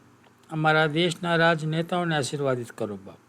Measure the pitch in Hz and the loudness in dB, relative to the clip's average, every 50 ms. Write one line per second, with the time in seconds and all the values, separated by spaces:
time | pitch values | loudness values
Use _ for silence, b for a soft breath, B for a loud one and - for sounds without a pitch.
0 | _ _ _ _ _ _ _ _ _ - 160 156 156 156 156 156 160 156 147 160 | _ _ _ _ _ _ _ _ _ -10 -4 0 2 4 4 4 4 2 2 0
1 | 175 175 165 - - 170 170 165 165 165 170 160 151 156 156 160 170 165 185 175 | 0 0 -2 -2 -2 0 2 4 4 4 4 2 0 -2 -2 -2 -2 -2 -2 -2
2 | 175 170 160 151 131 - - 143 143 135 127 123 120 113 - - 113 104 104 95 | 0 0 0 -2 -2 -2 -4 -2 0 0 0 -2 -4 -8 -8 -6 -6 -6 -6 -8
3 | 92 98 85 - _ | -12 -16 -20 -20 _